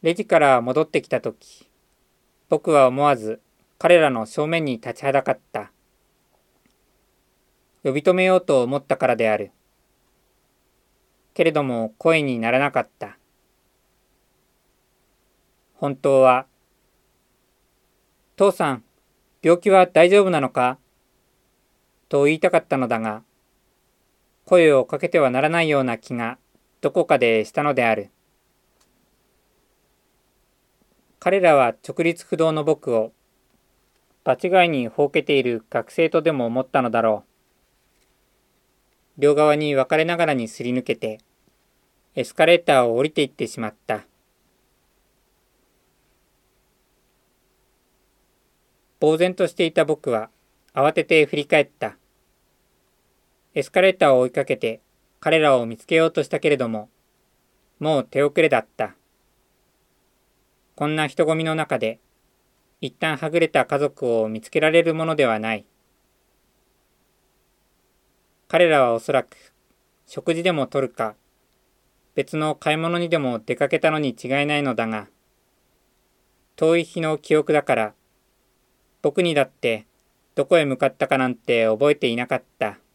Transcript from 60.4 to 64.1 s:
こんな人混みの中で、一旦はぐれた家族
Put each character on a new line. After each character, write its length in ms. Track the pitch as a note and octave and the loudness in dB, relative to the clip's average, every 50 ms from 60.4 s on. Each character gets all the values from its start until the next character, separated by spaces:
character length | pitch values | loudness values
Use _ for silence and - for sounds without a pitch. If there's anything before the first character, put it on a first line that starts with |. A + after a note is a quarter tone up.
| _ _ _ _ _ _ _ | _ _ _ _ _ _ _
こ 120 | - D3 | -8 -6
ん 100 | D3 D#3 | -4 -4
な 100 | D#3 D3+ | -4 -6
人 180 | D3+ - - E3+ | -6 -4 -4 -2
混 140 | D3+ D#3+ D#3+ | -2 -2 -2
み 60 | D#3+ | -2
の 100 | D#3+ D#3+ | -4 -4
中 240 | D#3+ D#3 - - A#2+ | -6 -6 -6 -6 -4
で、 220 | A#2 A2 A2 _ _ _ _ _ _ _ _ _ _ _ _ _ _ _ _ _ | -4 -6 -8 _ _ _ _ _ _ _ _ _ _ _ _ _ _ _ _ _
一 100 | - F3 | -14 -14
旦 260 | _ _ - D#3+ D3+ | _ _ -6 -6 -6
は 140 | C3+ - D#3 | -4 -8 -4
ぐ 100 | D3+ F3 | -2 0
れ 80 | D#3+ - | -2 0
た 160 | _ C#3+ B2+ | _ -2 -2
家 140 | - D3 C#3 | 0 -2 -4
族 400 | D3 C#3+ C#3+ _ C#3 B2 | -4 -4 -6 _ -4 -2